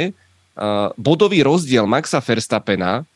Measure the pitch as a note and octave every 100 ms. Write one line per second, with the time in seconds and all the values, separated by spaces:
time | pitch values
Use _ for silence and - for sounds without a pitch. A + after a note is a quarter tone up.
0 | F3+ - _ _ _ - G#2 G#2 G2+ -
1 | B2+ D#3+ G#3 F#3+ C#3 E3 D3 B2 G#2 B2+
2 | - D3+ - A2+ - A2 - F#2+ F2+ A2
3 | D#3+